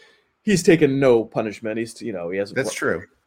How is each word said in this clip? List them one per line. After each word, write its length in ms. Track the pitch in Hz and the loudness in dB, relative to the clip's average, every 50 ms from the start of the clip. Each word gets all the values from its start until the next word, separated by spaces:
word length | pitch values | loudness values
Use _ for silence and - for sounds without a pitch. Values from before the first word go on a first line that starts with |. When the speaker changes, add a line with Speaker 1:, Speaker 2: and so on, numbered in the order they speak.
| _ _ _ _ _ _ _ _ _ 214 | _ _ _ _ _ _ _ _ _ 0
Speaker 1:
he's 160 | 202 165 - | 0 2 4
taken 360 | - 170 160 156 139 135 139 | 4 4 6 4 2 2 4
no 260 | 139 131 120 117 107 | 4 4 4 4 2
punishment. 520 | 113 - 131 107 107 101 - - 110 110 113 | -2 -4 -6 -6 -6 -6 -8 -8 -8 -6 -6
He's, 240 | 113 113 - - | -6 -8 -10 -12
you 120 | - 120 101 | -12 -10 -10
know, 160 | 90 85 85 | -8 -8 -6
he 80 | 92 98 | -4 -4
hasn't 160 | 101 98 98 | -6 -4 -4
Speaker 2:
That's 140 | 123 131 - - - | -4 -4 -4 -6 -4
Speaker 1:
wor-, 120 | 156 127 92 82 | -2 -2 -2 -4
Speaker 2:
true. 40 | 95 - _ _ _ | -6 -12 _ _ _